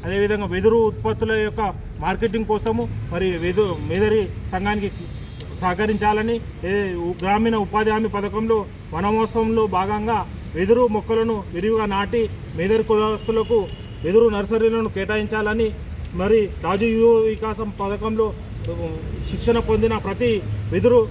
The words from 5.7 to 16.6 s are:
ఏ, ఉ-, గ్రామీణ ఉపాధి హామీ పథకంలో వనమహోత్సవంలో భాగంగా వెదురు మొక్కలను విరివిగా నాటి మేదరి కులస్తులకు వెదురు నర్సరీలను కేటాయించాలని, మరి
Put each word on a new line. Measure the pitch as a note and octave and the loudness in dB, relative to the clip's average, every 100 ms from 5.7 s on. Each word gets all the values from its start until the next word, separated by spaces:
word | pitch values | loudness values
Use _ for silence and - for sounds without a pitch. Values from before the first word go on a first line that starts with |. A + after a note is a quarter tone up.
| F3+ G#3+ G#3+ G#3 G#3+ A3 A#3 - - F3+ | 0 0 2 2 2 0 -2 -4 -8 -2
ఏ, | G3+ G3 F3 | -2 -2 -2
ఉ-, | E3+ F3+ | -4 -2
గ్రామీణ | F#3 G#3 A3+ A3+ | 0 2 2 2
ఉపాధి | F#3+ G#3 G#3+ | 0 2 2
హామీ | G#3+ A3 G3+ | 2 0 -2
పథకంలో | G3+ G3+ A3+ A3 G3 - - | -2 -2 2 0 0 -12 -8
వనమహోత్సవంలో | D#3 G3 A3 A3 A3+ A3 A3+ G#3+ F#3 | -2 0 2 2 0 2 2 2 0
భాగంగా | F#3+ G#3+ G#3+ A3 F3 - - D#3 | 0 -2 0 -2 -2 -8 -8 -2
వెదురు | F#3+ A#3 A#3+ G#3+ | 4 6 6 2
మొక్కలను | - A3+ A3+ G#3+ - | 0 0 2 0 -4
విరివిగా | E3+ G#3 A3 G#3 | -2 0 2 0
నాటి | G3 G3+ A#3+ G#3+ - - D3+ | 0 0 0 0 -4 -10 -4
మేదరి | F#3 A3 - | 2 2 4
కులస్తులకు | G#3+ G#3+ G#3+ A3+ A3 G#3 A3+ F3+ - - - | 2 2 0 0 0 2 2 2 -8 -12 -6
వెదురు | D#3 G#3 A#3 G#3 | 4 6 6 4
నర్సరీలను | G3 A3 A3+ A3+ A3 | 0 2 2 2 -2
కేటాయించాలని, | G3 F#3+ G#3+ G#3 G#3+ G#3 A3 A3 - - - - E3+ | -4 -2 -2 0 -2 0 0 -2 -2 -10 -10 -8 -2
మరి | F#3+ A3 G3 - | 4 4 2 -2